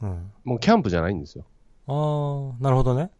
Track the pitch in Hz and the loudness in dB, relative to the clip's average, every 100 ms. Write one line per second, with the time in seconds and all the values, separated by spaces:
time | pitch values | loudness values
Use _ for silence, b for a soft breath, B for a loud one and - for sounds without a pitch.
0 | 104 90 95 - - 120 - 226 120 87 | -8 -8 -12 -12 -6 0 4 4 4 0
1 | 82 95 73 - - _ _ _ - 143 | 0 -2 -6 -14 -20 _ _ _ -8 -4
2 | 151 147 143 143 139 120 135 131 127 127 | -2 -2 -2 -4 -8 -4 2 4 4 2
3 | 175 | -2